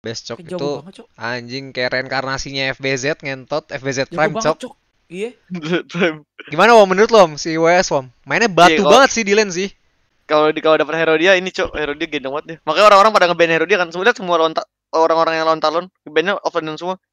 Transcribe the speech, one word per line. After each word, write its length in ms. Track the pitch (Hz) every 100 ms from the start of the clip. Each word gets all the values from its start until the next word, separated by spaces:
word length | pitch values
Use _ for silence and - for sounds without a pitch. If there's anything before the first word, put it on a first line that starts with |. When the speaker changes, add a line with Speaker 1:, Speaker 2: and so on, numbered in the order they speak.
Speaker 1:
Best, 240 | 110 113 -
Cok, 160 | 120
Speaker 2:
Kayak 80 | 165
jago 80 | 180
Speaker 1:
itu 120 | 143 139
Speaker 2:
banget, 100 | 160 -
Cok. 80 | -
Speaker 1:
anjing 500 | _ 113 123 120 131 135
kayak 180 | 127 127
reinkarnasinya 680 | 131 131 131 131 135 131 139 135
F 80 | 135
B 80 | 135 135
Z 240 | 139 160
ngentot, 400 | 143 135 123 151 _
F 80 | 135
B 80 | 135
Z 160 | 131 131
Speaker 2:
Jago 80 | 170
Speaker 1:
Prime, 160 | 156
Speaker 2:
banget, 160 | 180 226
Speaker 1:
Cok. 60 | 160
Speaker 2:
Cok. 140 | 247 _ _ _ _
Iya. 220 | 175 226 _ _
Speaker 3:
<laughs> 400 | 175 151 175 -
Prime. 320 | 175 175 156 _ _ -
Speaker 1:
Gimana, 240 | 151 208
Wom, 160 | 233 196
menurut 160 | 185 226
lo, 80 | 226
Om, 160 | 170 147
si 160 | 170
W 160 | 160 165
S, 160 | 180 185
Wom? 160 | 151 127 _ -
Mainnya 240 | 156 226
batu 240 | 165 175
Speaker 3:
Iya, 80 | 226
kalau 80 | 196
Speaker 1:
banget 180 | 233 269
sih 80 | 226
di 80 | 196
lane 220 | 202 208
sih. 160 | 175 196 _ _ _ _ _ -
Speaker 3:
Kalau 240 | 151 151
di, 80 | 156
kalau 160 | 160
dapet 240 | 156 147 160
hero 160 | 160
dia 240 | 160 175 185
ini, 80 | 185
Cok, 240 | 185 180 -
hero 160 | 147
dia 120 | 151 160
gendong 240 | 147 131
banget 100 | 143 160
dia. 60 | 165 -
Makanya 180 | 156 208
orang-orang 200 | 196 214
pada 100 | 208 175
nge-ban 200 | 170 165
hero 80 | 160
dia 160 | 165 202
kan. 80 | 170
Sebenarnya 240 | 170 202 240
semua 160 | 185
lawan 160 | 170 160
ta-, 160 | 160 - _ _
orang-orang 480 | 160 165 165 160 160
yang 80 | 160
lawan 160 | 160
Talon 240 | 156 160 180 _
nge-ban-nya 320 | - 151 175 190
offline 320 | 165 170 156
semua. 240 | 156 175 185 _